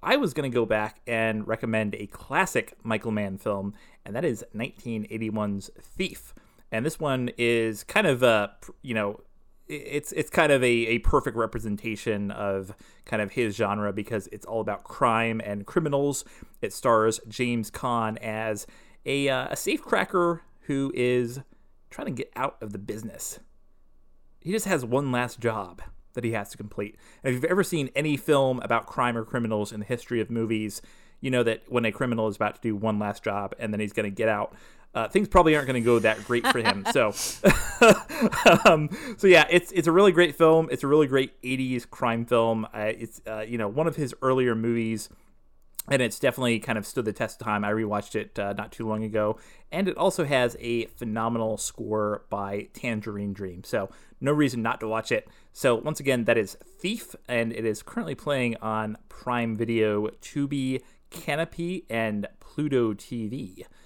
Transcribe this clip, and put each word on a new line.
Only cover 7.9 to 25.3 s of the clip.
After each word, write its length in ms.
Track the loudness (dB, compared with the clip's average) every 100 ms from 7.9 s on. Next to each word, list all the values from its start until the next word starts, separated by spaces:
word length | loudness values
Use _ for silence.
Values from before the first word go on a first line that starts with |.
| 0 2
of, 160 | 4
uh, 240 | 6 6 2 -6
pr-, 120 | -20 -14
you 140 | -6 -2
know, 260 | -2 -4 -14 -20 -20 -20 -12
it's, 440 | -10 -6 -6 -4
it's 180 | -4 0
kind 220 | 2 4
of 120 | 6
a, 40 | 6
a 320 | 4 2 2
perfect 360 | 4 2 2 -2
representation 920 | -2 -4 -4 -6 -6 -6 -4 -2 -4
of 440 | -4 -4 -4 -6 -14 -20 -20 -6
kind 160 | -4
of 100 | -2
his 240 | -2 -2 0
genre 360 | -2 0 -2
because 360 | -4 -4 -6 -6
it's 180 | -12 -6
all 160 | -4
about 220 | -4 -6
crime 580 | -10 0 2 4 2 -2
and 220 | -4 -8 -4
criminals. 580 | -2 0 0 0 -2 -8 -18 -20 -8
It 100 | -8
stars 460 | -2 2 4 4 0 -6
James 440 | -4 -2 -2 -4
Caan 460 | -6 -4 -2 -2 -4
as 500 | -6 -4 -4 -6 -10 -20 -20 -12 -4
a, 220 | 0 0
uh, 180 | 0 -2
a 60 | -4
safecracker 840 | -2 -4 0 0 2 2 0 0 -8 -14
who 300 | -4 -2 -2 0
is 440 | 2 2 0 -6 -16 -20 -20 -20 -18
trying 180 | -10 -8
to 60 |
get 180 | -8 -8 -6
out 220 | -6 -6
of 120 | -12
the 40 | -10
business. 600 | -10 -10 -10 -12 -12 -14 -18 -20 -20 -20 -20 -20 -20 -20 -20 -14
He 120 | -4
just 140 | -4 0
has 200 | -2 0
one 260 | 0 2
last 280 | 0 -2